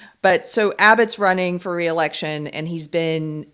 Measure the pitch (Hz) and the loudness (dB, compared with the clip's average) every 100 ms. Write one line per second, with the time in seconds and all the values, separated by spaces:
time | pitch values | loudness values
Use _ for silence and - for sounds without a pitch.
0 | - _ 190 170 - 233 208 - 208 226 | -20 _ 2 2 0 -2 0 4 6 6
1 | 226 226 196 185 180 180 185 175 170 165 | 4 0 0 2 0 -4 -4 -4 -2 0
2 | 151 - 156 151 151 - 160 165 151 170 | -2 -2 -6 -6 -8 -8 -8 -8 -4 -2
3 | 165 160 156 151 143 | 0 -2 -4 -8 -10